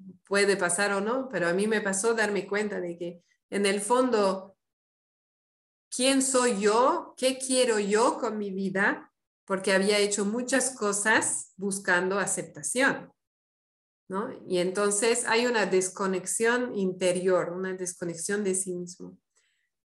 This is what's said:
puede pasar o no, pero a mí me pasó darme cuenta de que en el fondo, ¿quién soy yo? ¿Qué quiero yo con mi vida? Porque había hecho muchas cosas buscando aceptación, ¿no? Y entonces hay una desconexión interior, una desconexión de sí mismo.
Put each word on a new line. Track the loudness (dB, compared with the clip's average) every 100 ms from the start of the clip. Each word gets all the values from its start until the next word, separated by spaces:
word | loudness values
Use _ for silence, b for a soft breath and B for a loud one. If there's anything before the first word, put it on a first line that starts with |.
| -20 -20 -2
puede | 2 4 2
pasar | 0 0 0
o | 0
no, | 0 -2 -4
pero | -2 0
a |
mí | 0 2
me | 0
pasó | 0 0 0
darme | 0 0 -2 -2
cuenta | -4 -2 -4
de | -8 -8
que | -10 -10 b b -8
en | -2 0
el | 0
fondo, | 0 2 2 2 2 0 -8 _ _ _ _ _ _ _ _ _ _ _ _ _ -12
¿quién | -2 2 2
soy | 2 2 2 2
yo? | 2 4 4 2 -4 -2
¿Qué | -2 -2
quiero | -2 2 2 2
yo | 2 4 2 2
con | -4 -4
mi | -6
vida? | -4 -2 0 0 -2 -10 _ _ _ -6
Porque | -2 2
había | 2 4 2
hecho | 2 0 -2
muchas | -2 0 0 0 -2
cosas | -2 0 2 2 2 -4 -8 -8
buscando | -6 -4 0 0 2 -2
aceptación, | -2 -4 -6 -10 -4 0 0 0 -10 _ _ _ _ _ _ _ _ _ -10
¿no? | -6 -6 -10 -4
Y | 0
entonces | 0 2 0 2 2 0 2
hay | 2 2
una | 0 2
desconexión | 2 0 -4 -2 -2 -4 0 2 2 -2 -2
interior, | -2 0 0 2 2 2 0
una | -4 -6
desconexión | -6 -8 -6 -8 -6 -4 -2
de | -2 -2
sí | -4
mismo. | -6 -8 -14 -18 -20 _ _ _ _ _ _ _